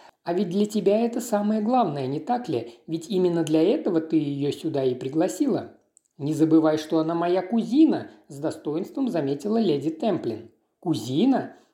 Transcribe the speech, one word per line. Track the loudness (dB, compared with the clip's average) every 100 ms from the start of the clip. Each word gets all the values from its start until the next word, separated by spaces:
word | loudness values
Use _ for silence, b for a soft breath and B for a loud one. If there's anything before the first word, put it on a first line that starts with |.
| B B -4
"А |
ведь | -2 0
для | 0 0
тебя | 0 2 2 2
это | -2
самое | -2 -2 0 0
главное, | 0 2 0 0 -4
не | -4
так | -4 -4 -2
ли? | -4 -4 B -8
Ведь | -8 -2
именно | 0 2 2
для | 2 2
этого | 4 2 0 -2
ты | 2 0
её | 0 -2 -2
сюда | -4 -4 0
и | 0 -2
пригласила". | -4 0 0 0 0 0 -4 -16 _ _ _ -8
"Не | -4
забывай, | 2 4 6 4 2
что | 0 -2
она | 0 0
моя | 0 0
кузина", | 0 -2 0 4 4 4 -4 B -18
с | -8
достоинством | -6 -6 -6 -6 -6 -4 -2
заметила | -2 -2 -4 -2 0
леди | 2 0 -2
Темплин. | -2 -2 -2 -4 -8 -12 _ _ _
"Кузина?" | -4 -2 -2 2 4 2 -2 B B